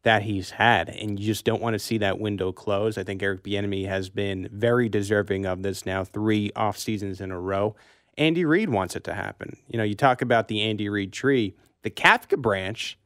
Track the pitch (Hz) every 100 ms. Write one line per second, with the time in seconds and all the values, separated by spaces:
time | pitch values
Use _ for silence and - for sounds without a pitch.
0 | 117 110 104 101 92 - 113 104 82 -
1 | 107 101 104 101 - 110 117 107 - 113
2 | 98 95 107 101 92 90 - 101 110 107
3 | 92 95 98 95 98 101 101 98 95 95
4 | 95 98 101 95 92 101 117 120 117 104
5 | 98 104 98 95 95 92 98 95 - 95
6 | 92 104 110 107 104 - 107 - - 107
7 | 101 92 95 90 92 98 101 - _ _
8 | _ - 156 165 165 170 220 101 92 -
9 | - 92 101 - - - _ 117 104 101
10 | 139 127 123 117 110 107 110 104 104 104
11 | 98 - 135 135 104 - _ _ 107 -
12 | 175 233 - 180 113 98 95 113 - -